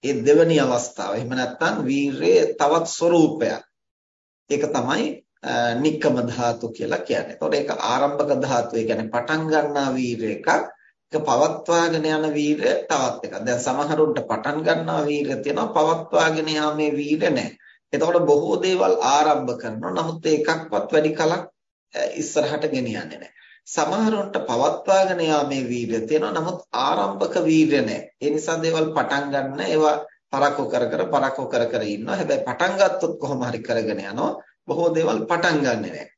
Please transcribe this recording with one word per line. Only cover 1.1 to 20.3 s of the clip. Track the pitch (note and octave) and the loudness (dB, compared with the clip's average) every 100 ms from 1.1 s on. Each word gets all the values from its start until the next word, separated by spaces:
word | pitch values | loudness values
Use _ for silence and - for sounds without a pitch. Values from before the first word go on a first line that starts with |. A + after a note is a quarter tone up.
එහෙම | G#2 A#2+ | -4 -4
නැත්නම් | B2+ B2 - E3 G#3+ | -4 -4 -2 -2 0
වීරයේ | C3 C#3 C#3+ C3 E3+ F#3 - | -2 0 -2 0 4 4 4
තවත් | - C#3+ E3 - | 2 2 2 0
ස්වරූපයක්. | - E3+ E3+ D#3 - A#2 - - _ _ _ _ _ _ _ _ | 0 2 6 4 4 -2 -4 -12 _ _ _ _ _ _ _ _
ඒක | C#3+ C#3+ | -2 0
තමයි, | C#3 A#2+ E3+ D4+ - _ _ | -2 -2 -2 -2 -6 _ _
අ, | C#3+ A#2+ A#2+ | -6 -2 0
නික්කම | A#2 D3+ D3+ D#3 B2 | 2 0 2 0 0
ධාතු | A#2 A#2 A#2+ A2+ A#2 | -2 -2 -2 -2 -6
කියලා | - - - - | -6 -4 -4 -2
කියන්නේ. | G2+ - | -4 -4
එතකොට | - - | -6 -2
ඒක | D3 - | 0 -2
ආරම්භක | - G#2+ B2+ C#3+ C#3+ D3 C3 | -4 -2 0 0 0 0 0
ධාතු, | C3 B2 - | 0 -2 0
ඒ | A#2 | -2
කියන්නේ | A2+ A2+ A2 | -2 -2 -2
පටන් | A#2+ A#2+ D#3+ D#3+ | -4 -2 -2 2
ගන්නා | D#3 D3 C#3+ C3+ | 2 2 0 -2
වීරය | B2+ B2 A#2 A2 | -2 -2 -2 -4
එකක්. | G#2+ - D3+ - - _ _ _ | -2 0 0 0 -12 _ _ _
ඒක | D#3 | -4
පවත්වාගෙන | D3+ D3 D#3 - - E3+ E3+ D#3+ D#3 | 0 2 2 0 0 2 2 0 0
යන | D#3 D#3 | 0 0
වීරය | D3 D3 D3+ B2 - | 0 0 2 2 0
තවත් | - D3 B2+ - | 0 0 0 -4
එකක්. | - F2+ | -10 -6
දැන් | A2+ - | -2 -2
සමහරුන්ට | C#3 C3 D3 D#3 D#3 - | -2 -2 -2 2 2 2
පටන් | - A2 C#3 D3+ | -2 -4 -2 -2
ගන්නා | D#3+ E3 E3 D#3+ | 0 0 0 -2
වීරය | D3 D3 C#3+ C3+ | 0 -2 -2 -4
තියෙනවා, | D3 - - | -4 -2 -2
පවත්වාගෙන | D#3 D#3+ E3+ - E3+ D#3+ D#3 D#3 | 2 2 0 0 2 2 0 -2
යාමේ | D#3 D3+ D3+ D3+ | 0 -2 0 -2
වීරය | C#3+ D3 D#3 F3+ | -2 -2 0 2
නැහැ. | C3+ - - - _ _ | 0 -4 -10 -20 _ _
එතකොට | D3 D#3+ F3 E3 | -2 2 2 4
බොහෝ | D3 - F#3+ | 4 4 0
දේවල් | F#3 F#3 F#3+ - | 2 2 2 4
ආරම්භ | B2+ C#3+ D3+ C#3 B2+ A#2 | 4 4 4 2 0 -6
කරනවා. | A#2 A2 F3+ | -6 -6 -4
නමුත් | - D#3+ E3 | -4 -4 -2
ඒකක්වත් | D#3+ | 0